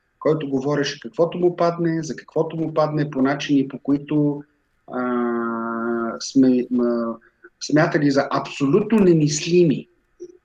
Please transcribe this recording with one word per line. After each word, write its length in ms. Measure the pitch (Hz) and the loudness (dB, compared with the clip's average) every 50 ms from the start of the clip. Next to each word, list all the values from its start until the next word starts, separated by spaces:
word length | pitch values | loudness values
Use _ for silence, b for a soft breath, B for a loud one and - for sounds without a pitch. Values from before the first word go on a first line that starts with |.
| _ _ _ _ | _ _ _ _
който 300 | - 139 156 151 143 139 | -2 0 0 0 -2 -2
говореше 520 | 135 127 123 143 147 143 135 - - - | -4 -2 -2 0 -2 -2 -2 -4 -6 -10
каквото 380 | - 113 - - 170 165 - 180 | -12 -14 -2 -2 -2 -2 0 0
му 180 | 175 175 170 | 0 0 2
падне, 460 | - 170 170 170 170 170 165 160 165 156 | 2 0 0 0 0 -2 -2 -2 -2 -4
за 140 | 131 120 | -6 -10
каквото 400 | - - - - 143 160 - 165 | -12 -12 -8 -2 -2 -2 -2 -2
му 180 | 160 160 156 156 | -6 -6 -4 0
падне, 360 | 156 151 151 147 151 143 - | 0 0 0 0 -2 -4 -2
по 120 | - 131 131 | 0 0 0
начини, 460 | 139 147 147 - - 143 139 135 - | 0 0 -2 -2 0 2 2 2 0
по 100 | - - | -4 -10
които, 640 | - - 143 143 143 - 156 151 147 147 143 147 147 _ _ _ _ _ _ _ _ | -2 -2 -2 -2 -2 -2 0 0 2 0 0 -4 -8 _ _ _ _ _ _ _ _
а, 140 | - - 127 123 123 123 123 120 120 117 117 117 117 117 113 113 117 113 113 113 117 117 117 117 113 117 - | -10 -8 -6 -4 -2 -2 -2 -2 -2 -2 -2 -4 -4 -4 -6 -6 -6 -6 -6 -4 -4 -4 -2 -4 -4 -6 -8
сме, 460 | - - - 139 131 131 127 123 120 - 123 123 | -10 -2 2 4 4 6 4 2 0 -2 -2 0
а, 340 | 120 120 120 117 117 113 113 - b b b b b b b _ - | 0 0 0 -2 -4 -6 -8 -10 b b b b b b b _ -8
смятали 440 | - 143 151 165 - - 160 147 143 | -2 2 2 2 2 0 2 2 2
за 180 | 131 139 135 - | 2 2 0 0
абсолютно 680 | 135 139 - - - - 143 135 151 214 220 - 233 208 | -4 -6 -6 -6 -6 -2 0 2 2 2 2 4 2 4
немислими, 880 | 190 180 170 160 147 147 - - - 170 170 180 175 151 123 - - _ _ _ _ _ _ _ - - - _ _ | 6 6 6 6 4 2 0 -2 -2 2 4 4 6 4 2 0 -4 _ _ _ _ _ _ _ -20 -20 -20 _ _